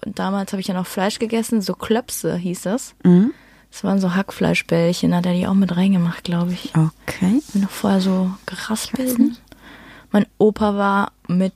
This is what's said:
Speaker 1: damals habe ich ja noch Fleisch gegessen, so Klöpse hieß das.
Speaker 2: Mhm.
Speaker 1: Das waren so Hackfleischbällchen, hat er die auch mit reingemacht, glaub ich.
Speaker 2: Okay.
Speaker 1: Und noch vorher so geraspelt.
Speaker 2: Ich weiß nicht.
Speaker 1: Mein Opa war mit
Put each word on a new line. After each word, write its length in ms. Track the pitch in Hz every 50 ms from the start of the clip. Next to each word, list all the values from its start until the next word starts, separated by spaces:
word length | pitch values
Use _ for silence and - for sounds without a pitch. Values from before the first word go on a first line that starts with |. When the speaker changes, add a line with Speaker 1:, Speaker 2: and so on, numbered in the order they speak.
| -
Speaker 1:
damals 480 | - 202 - 185 185 196 202 196 - 202
habe 80 | 190
ich 60 | 185
ja 60 | - 180
noch 140 | 185 180
Fleisch 320 | - - 196 185 208 - -
gegessen, 420 | 226 220 226 226 226 - 240 220
so 120 | 185 - 175
Klöpse 640 | - - - 220 233 - - - - - 165 160
hieß 240 | 175 175 180 180 - -
das. 320 | 180 214 269 - - - _ -
Speaker 2:
Mhm. 300 | 180 175 180 208 277 - - - - - _ _ _
Speaker 1:
Das 140 | - - -
waren 160 | 185 196 196
so 160 | 190 175 175
Hackfleischbällchen, 1000 | 190 196 - - - 185 165 170 - - - 170 170 170 170 180 - - 170 175
hat 120 | 175 175
er 80 | 180 175
die 120 | 180 180
auch 80 | 185 196
mit 220 | 196 196 180 175
reingemacht, 480 | 175 190 196 196 180 170 170 170 - -
glaub 260 | 180 170 170 175 180
ich. 220 | 180 - - - -
Speaker 2:
Okay. 680 | 160 156 156 - _ - - - - 185 185 220 285 - - -
Speaker 1:
Und 80 | 196 196
noch 60 | 190
vorher 300 | - - - 202 196 190
so 300 | 185 190 185 185 185 185 190 - -
geraspelt. 640 | - 185 - - - 220 - - - - - 254 254
Speaker 2:
Ich 40 | 247
weiß 40 | 233
nicht. 220 | - 294 - - - - - - - - - - - - - - - -
Speaker 1:
Mein 140 | - 208 - - _
Opa 400 | - 202 214 208 - 220 208 202
war 340 | 202 202 196 196 202 202 - _ _ _
mit 260 | - 175 185 190 190 -